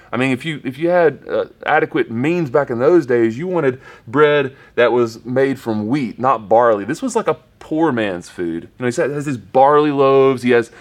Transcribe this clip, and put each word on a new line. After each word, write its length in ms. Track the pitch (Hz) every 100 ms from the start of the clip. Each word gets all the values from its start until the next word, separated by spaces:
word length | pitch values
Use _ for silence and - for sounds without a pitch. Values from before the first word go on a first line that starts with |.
| -
I 40 | 95
mean, 160 | 131
if 120 | 127
you, 160 | 160 151
if 140 | 131 127
you 100 | 170
had, 360 | 180 160 127 -
uh, 160 | 104 - _
adequate 460 | - 156 151 156 117
means 400 | 117 147 175 147
back 200 | 143 135
in 100 | 117
those 260 | 139 175 127
days, 320 | 120 113 117
you 80 | 185
wanted 340 | 175 139 127 - - -
bread 480 | 131 147 147 135 - -
that 160 | - 117
was 340 | 120 113 113
made 360 | 120 127 139 127
from 260 | 117 107 104
wheat, 320 | 147 113 -
not 300 | 127 113 98
barley. 360 | 113 120 101
This 180 | 98 156
was, 120 | 262
like, 140 | 220 175
a 80 | 143 _ -
poor 320 | - 156 160
man's 360 | 117 104 87 -
food. 360 | - 85 82
You 40 | 85 -
know, 60 | 123
he 60 |
said, 200 | 123 123
has 140 | 147 147
these 100 | 127
barley 560 | 92 131 135 147 151
loaves. 500 | 139 135 135 135 123
He 80 | 123
has, 220 | 120 110 -